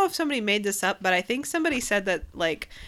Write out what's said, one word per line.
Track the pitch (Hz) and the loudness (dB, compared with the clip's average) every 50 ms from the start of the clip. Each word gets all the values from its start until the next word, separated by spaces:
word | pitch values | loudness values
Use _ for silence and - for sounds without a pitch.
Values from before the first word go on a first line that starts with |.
know | 392 | 2
if | 370 - | 2 2
somebody | - 330 294 285 247 | 0 0 0 0 0
made | 214 208 202 208 | 2 2 2 2
this | 202 202 196 - | 2 0 -2 0
up, | - 185 202 - | 0 0 0 0
but | - 190 | 2 2
I | 185 175 | 2 2
think | 185 - 240 262 294 | 2 0 -2 -2 -2
somebody | - - 339 320 339 294 247 | -2 0 0 0 0 0 0
said | - - 208 202 196 | 0 0 0 0 2
that, | 196 180 160 - - - | 0 -2 -2 -4 -8 -4
like, | - 170 165 156 - - - - - - | -2 0 0 0 -2 -6 -12 -16 -16 -16